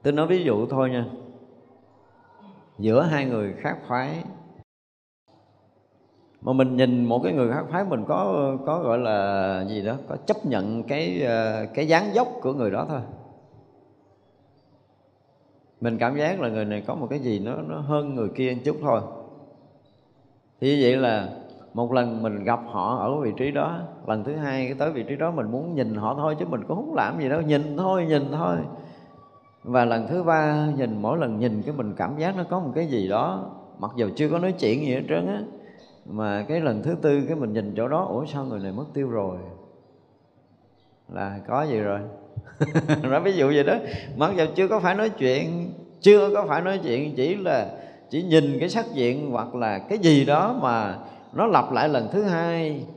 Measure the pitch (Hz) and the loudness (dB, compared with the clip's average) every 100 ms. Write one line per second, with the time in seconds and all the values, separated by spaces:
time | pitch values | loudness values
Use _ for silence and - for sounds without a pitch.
0 | 135 143 160 185 165 107 123 135 131 127 | 0 2 2 2 2 0 0 0 2 0
1 | 113 - - - - - - - _ _ | -4 -8 -16 -20 -20 -20 -20 -20 _ _
2 | _ _ _ - - - - - 107 113 | _ _ _ -20 -20 -20 -20 -2 4 4
3 | 165 151 135 117 101 92 151 175 - 123 | 4 2 0 -2 -2 -4 -6 -6 -4 -4
4 | 135 160 - - - - - _ _ _ | -2 -6 -10 -14 -20 -20 -20 _ _ _
5 | _ _ _ _ _ _ _ _ _ _ | _ _ _ _ _ _ _ _ _ _
6 | _ _ _ _ - 131 131 127 131 123 | _ _ _ _ 0 4 4 4 4 4
7 | 120 117 170 160 120 135 165 165 202 135 | 4 2 2 2 2 0 -2 -2 -2 -2
8 | 104 180 196 180 139 131 135 160 151 117 | 0 0 0 0 0 -2 -2 -2 0 0
9 | 120 104 98 98 95 95 98 107 98 135 | 2 0 0 0 0 -2 -4 -4 -4 -6
10 | - - - - - 110 98 113 110 143 | -8 -12 -4 -2 0 -2 -2 -4 -4 -4
11 | 165 180 131 113 110 110 107 - 156 160 | -2 -2 0 2 0 -2 -4 -4 4 4
12 | 208 196 247 - - 139 110 98 151 147 | 4 0 0 -2 -4 0 0 0 -4 -6
13 | 104 - - - - - - - _ _ | -8 -14 -20 -20 -20 -20 -20 -20 _ _
14 | _ _ _ _ _ _ _ _ _ _ | _ _ _ _ _ _ _ _ _ _
15 | _ _ _ _ _ _ _ _ 117 113 | _ _ _ _ _ _ _ _ -4 0
16 | 120 143 151 185 127 110 104 104 101 156 | 0 2 0 0 -2 -2 -2 -4 -4 -6
17 | 123 143 127 104 104 147 156 156 143 147 | -4 -4 -2 -2 -2 -6 -6 -6 0 0
18 | 143 131 110 117 127 123 143 151 147 117 | 0 -2 -4 -2 -2 0 -2 -2 2 0
19 | 98 - - - - - - - _ _ | 0 -12 -16 -20 -20 -20 -20 -20 _ _
20 | _ _ _ _ _ _ 131 143 123 131 | _ _ _ _ _ _ 0 4 6 6
21 | 127 107 95 - - - - 113 120 127 | 4 2 -2 -10 -18 -20 -12 -6 0 2
22 | 120 113 110 101 98 120 117 104 92 123 | 2 0 -2 -2 0 -2 -2 -4 -2 0
23 | 98 143 127 104 135 143 151 170 170 - | 0 0 -2 -2 -2 -2 -2 -4 -10 -12
24 | - 107 104 156 147 135 131 135 151 151 | -4 -4 -2 -4 -4 -4 -4 -2 -2 -2
25 | 120 139 160 165 107 120 165 160 110 107 | -6 -4 -2 -2 -4 -4 -4 -2 -2 -2
26 | 107 139 156 156 175 127 101 170 302 311 | -2 -2 -2 -2 -4 -6 -4 -6 -4 -2
27 | 104 165 139 151 151 147 151 147 190 190 | -2 0 -2 0 2 2 0 -2 0 2
28 | 165 151 135 147 175 170 147 - - - | 2 2 0 -2 -2 -2 -4 -10 -18 -20
29 | - - - - _ _ - 123 120 117 | -20 -20 -20 -20 _ _ 0 4 4 2
30 | 110 175 170 160 151 151 151 139 123 107 | 0 -2 2 4 4 2 0 0 -2 -2
31 | 107 160 139 107 120 107 104 151 107 95 | -2 0 0 0 0 0 -4 -4 -6 -2
32 | 92 147 165 190 170 180 160 127 165 123 | -4 -2 -2 -2 -4 -4 -2 -4 -2 0
33 | 92 101 147 190 - - - - 104 123 | 0 0 0 -2 -8 -14 -20 -10 -8 -2
34 | 107 92 151 165 180 180 120 120 151 127 | -2 0 0 0 0 0 0 2 0 -2
35 | - 165 175 208 214 - - - - - | 0 -2 -2 -4 -8 -14 -20 -20 -20 -20
36 | - 104 107 101 104 165 156 107 120 170 | -12 -4 -2 -2 -2 0 0 0 -2 0
37 | 151 143 139 160 120 107 101 101 120 151 | 4 4 2 -2 -2 -2 -2 -2 0 0
38 | 190 104 151 143 135 110 98 98 151 143 | 0 -4 -4 -6 -6 -6 -6 -6 -6 -4
39 | 139 117 95 90 90 - - - _ _ | -2 -2 -2 -6 -12 -16 -20 -20 _ _
40 | _ _ _ _ _ _ _ _ _ _ | _ _ _ _ _ _ _ _ _ _
41 | _ 90 98 101 - 127 156 113 104 101 | _ -8 -6 -8 -4 -2 0 -2 -2 -4
42 | 107 - - - - - 147 156 - 151 | -6 -14 -14 -16 -16 -4 0 0 2 0
43 | 131 139 180 185 139 147 139 226 - - | 2 0 2 2 4 4 4 2 -2 -10
44 | - - 156 190 156 156 190 214 180 196 | -10 0 0 2 0 2 2 2 2 2
45 | 220 208 131 131 160 170 175 - - - | 0 2 2 2 0 -4 -6 -10 -18 4
46 | 196 208 202 202 180 147 180 196 165 120 | 10 10 8 2 2 0 0 -2 0 -2
47 | 151 139 135 202 185 135 98 - - - | -2 -2 0 0 0 0 0 -8 -16 -20
48 | - 143 185 160 143 139 170 214 226 143 | -8 -6 6 6 6 0 -2 -2 -4 0
49 | 120 135 147 120 117 123 117 98 - 214 | 0 0 -2 -4 -4 -2 -2 -2 -2 4
50 | 175 147 131 147 196 254 139 117 104 92 | 8 8 8 4 4 0 0 2 0 -4
51 | - - - 139 220 165 120 123 147 139 | -12 -20 -12 -2 4 4 4 2 2 2
52 | 113 196 208 170 170 165 160 147 160 | 0 0 0 0 0 -2 -2 -4 -10